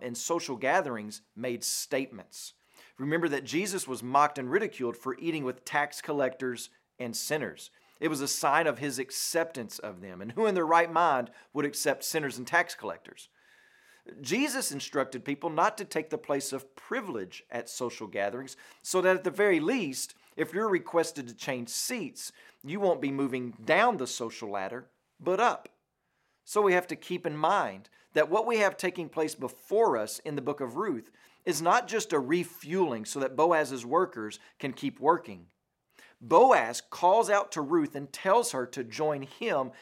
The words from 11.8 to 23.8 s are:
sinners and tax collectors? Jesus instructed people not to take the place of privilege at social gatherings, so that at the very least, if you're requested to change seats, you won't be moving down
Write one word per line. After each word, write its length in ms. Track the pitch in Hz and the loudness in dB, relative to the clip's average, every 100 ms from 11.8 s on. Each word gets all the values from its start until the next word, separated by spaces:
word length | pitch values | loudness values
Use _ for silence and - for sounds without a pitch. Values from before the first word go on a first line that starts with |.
| 147 135 | -2 -2
sinners 340 | - 160 139 120 | -2 -2 -2 -6
and 80 | 120 | 0
tax 300 | 175 170 - | 2 2 -4
collectors? 540 | 104 82 - - - _ _ _ _ _ _ _ - - | -8 -10 -12 -20 -20 _ _ _ _ _ _ _ -20 -10
Jesus 500 | 131 220 294 254 - | -2 0 0 -2 -4
instructed 540 | 139 - 143 131 127 143 | -6 -4 -2 -2 -4 -8
people 240 | 143 170 | -4 -2
not 260 | 156 202 214 | 2 2 2
to 60 | 196 | -4
take 260 | 165 151 | -4 -4
the 80 | 147 | -6
place 340 | - 143 135 | -2 -2 -2
of 220 | 135 - - | -8 -10 -16
privilege 680 | - 240 202 117 92 - - | -6 -6 -4 -6 -8 -12 -10
at 180 | 117 - | -10 -8
social 380 | - 120 - 107 | -6 -8 -8 -8
gatherings, 520 | 98 101 120 135 - - - | -2 -2 -2 -10 -16 -20 -14
so 180 | - 185 | -2 4
that 140 | 185 185 | 6 4
at 80 | |
the 80 | 185 | 2
very 280 | 170 208 165 | 2 4 4
least, 540 | 160 262 156 127 - - _ - | 4 0 0 -4 -8 -12 _ -6
if 180 | 156 | -4
you're 160 | 175 220 | 0 2
requested 580 | 180 - 170 160 147 123 | 0 2 0 0 -2 -10
to 80 | 110 | -10
change 340 | - 127 120 | -6 -6 -6
seats, 600 | - - 247 139 - - - - _ | -6 -4 -4 -6 -10 -14 -16 -20 _
you 160 | 135 196 | -8 0
won't 220 | 196 165 | 2 2
be 100 | 139 | 0
moving 420 | 139 135 127 123 110 | 0 -2 -2 -6 -6
down 340 | 113 165 | 2 4